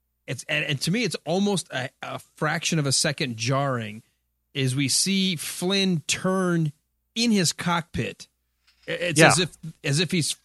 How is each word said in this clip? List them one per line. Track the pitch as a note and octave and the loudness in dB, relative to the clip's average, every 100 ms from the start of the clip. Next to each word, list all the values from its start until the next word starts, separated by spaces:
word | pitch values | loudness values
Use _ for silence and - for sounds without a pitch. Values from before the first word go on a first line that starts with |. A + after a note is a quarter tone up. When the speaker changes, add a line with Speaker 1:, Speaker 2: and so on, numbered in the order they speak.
| _ _ - | _ _ -10
Speaker 1:
It's, | C3 - | -10 -4
and, | D3+ | -4
and | D#3 C#3+ | -2 -2
to | D#3+ | -2
me, | A3+ | 0
it's | G3 - | -2 -4
almost | D3+ F#3 G3+ F#3 - | -2 0 2 0 -4
a, | C3+ C3 - | -6 -8 -10
a | C3 B2+ - | -10 -10 -12
fraction | - D3+ D#3+ - E3 | -4 -2 -2 -2 0
of | C#3 | 0
a | |
second | - D#3 - C3+ A2 | 0 0 -2 -4 -4
jarring, | A#2 C3+ C#3+ A#2+ G#2+ A2 - _ _ _ _ | 0 0 0 -2 -6 -10 -18 _ _ _ _
is | C#3 C3 | -2 -2
we | C3+ C3+ | 0 0
see | - F#3+ G3 F#3+ | 0 2 2 0
Flynn | D#3+ - - F3+ G3 F#3+ E3 - | -2 -6 -4 -2 0 2 0 -2
turn | - F#3 F#3+ F3+ E3+ D#3 - _ _ _ | -2 0 0 2 2 0 -4 _ _ _
in | A3+ A#3+ | -2 2
his | G#3 D#3+ | 2 2
cockpit. | - F3+ E3+ - - G2+ - - _ _ _ _ _ - | -2 -2 -2 -4 -6 -6 -8 -18 _ _ _ _ _ -8
I-, | |
it's | D#3+ F3 D3+ | -4 0 6
Speaker 2:
Yeah. | D3+ | 8
Speaker 1:
as | E3 | 6
if, | F3+ - D#3+ - | 2 -6 -16 -8
as | D3+ C#3+ | -2 0
if | F3+ | 0
he's | F3+ - - | 0 -2 -6